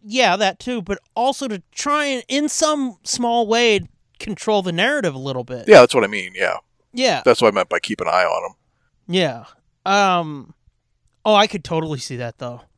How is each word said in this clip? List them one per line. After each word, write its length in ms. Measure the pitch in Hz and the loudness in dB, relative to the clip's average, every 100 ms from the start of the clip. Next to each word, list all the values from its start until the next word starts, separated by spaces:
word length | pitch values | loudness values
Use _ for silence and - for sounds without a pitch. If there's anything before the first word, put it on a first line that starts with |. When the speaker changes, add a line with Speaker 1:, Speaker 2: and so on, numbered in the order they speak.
| 214 | -6
Speaker 1:
yeah, 280 | 247 226 185 | 0 2 2
that 240 | 202 - | -2 -4
too, 220 | - 240 | -8 -8
but 180 | 175 196 _ - | -8 -10 _ -4
also 320 | 247 269 269 | -4 -4 -8
to 140 | 202 _ | -10 _
try 340 | - 294 294 285 | -10 -4 -2 -2
and, 180 | 262 - | -6 -4
in 200 | 269 294 | -4 -2
some 480 | - 311 302 262 190 | -2 -2 -2 -4 -8
small 440 | - - 240 233 214 | -10 -4 -2 0 0
way, 320 | 226 240 202 147 _ _ _ | 2 2 0 -2 _ _ _
control 420 | - 196 - 214 | -12 -8 -2 -2
the 80 | 185 | -2
narrative 420 | 165 226 294 190 | -2 0 0 -4
a 40 | 135 | -6
little 240 | 135 127 | -8 -8
bit. 240 | 120 123 - | -8 -10 8
Speaker 2:
Yeah, 140 | 165 | 10
that's 140 | 123 131 | 10 4
what 80 | |
I 20 | 101 | 0
mean, 260 | 104 92 92 | -2 -8 -4
yeah. 220 | 90 90 _ _ _ | -4 -4 _ _ _
Speaker 1:
Yeah. 300 | 240 254 147 | -4 -2 2
Speaker 2:
That's 180 | 127 113 | 2 4
what 60 | 113 | 4
I 20 | 101 | 2
meant 120 | 92 | -2
by 120 | 87 | -4
keep 200 | - 107 | -4 -6
an 60 | 87 | 0
eye 160 | 87 | 2
on 260 | 87 85 90 | 2 -2 -6
'em. 60 | - _ _ _ _ - | -14 _ _ _ _ -6
Speaker 1:
Yeah. 360 | 180 160 120 110 _ _ _ | -2 -2 -6 -18 _ _ _
Um, 720 | 185 202 196 180 160 143 117 - _ _ _ _ _ _ | -2 2 2 0 -2 -12 -16 -20 _ _ _ _ _ _
oh, 100 | 220 | 2
I 140 | 208 214 | 2 2
could 160 | 196 | -2
totally 340 | - 160 160 143 | -6 -6 -4 -8
see 180 | - 123 | -10 -12
that, 200 | 120 - | -12 -12
though. 220 | 123 120 _ | -14 -14 _